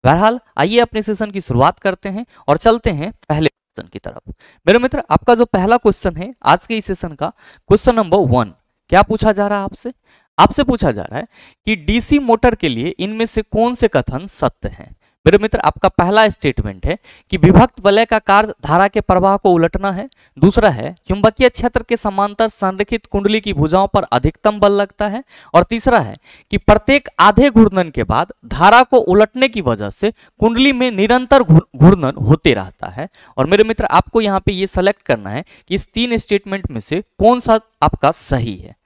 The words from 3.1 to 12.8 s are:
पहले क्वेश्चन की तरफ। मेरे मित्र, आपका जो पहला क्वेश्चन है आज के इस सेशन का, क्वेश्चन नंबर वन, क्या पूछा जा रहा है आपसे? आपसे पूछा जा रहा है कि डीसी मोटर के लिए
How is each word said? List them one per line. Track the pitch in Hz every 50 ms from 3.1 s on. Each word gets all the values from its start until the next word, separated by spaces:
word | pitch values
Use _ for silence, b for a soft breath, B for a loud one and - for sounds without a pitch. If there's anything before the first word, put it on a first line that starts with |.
| 226 _ _ _
पहले | 151 151 156 -
क्वेश्चन | _ _ _ _ _ - - 90
की | _ -
तरफ। | _ - - - _ - - b b b b b _
मेरे | - 202 240
मित्र, | 247 262 - 285 - _
आपका | 156 170 - - 240
जो | 226 240
पहला | - - 190 180 208 233
क्वेश्चन | 247 _ 220 185 - - 190 160
है | 151 180 233 262 _ _
आज | - 151 170 -
के | - 233
इस | 220 -
सेशन | - 190 - - 170
का, | 156 - 147 180 - b b b b b b _
क्वेश्चन | 196 208 - - 240
नंबर | 226 214 170 165 208
वन, | 185 131 135 127 117 98 82 _ _ _ _ _ _ _
क्या | 165 185
पूछा | 202 - 226 220 - 214
जा | 208 196 202
रहा | 202 208 202
है | 196
आपसे? | 196 - - - 240 254 _ _ _ _ _ _ _ _ -
आपसे | 170 - - -
पूछा | 285 240 247 226 - 156
जा | 113 98
रहा | - - 107 135
है | - _ b b b b b b _
कि | - 214
डीसी | 185 147 151 208 240 226 - 294 285
मोटर | 277 240 226 220 - 247 226
के | - - 156
लिए | 123 113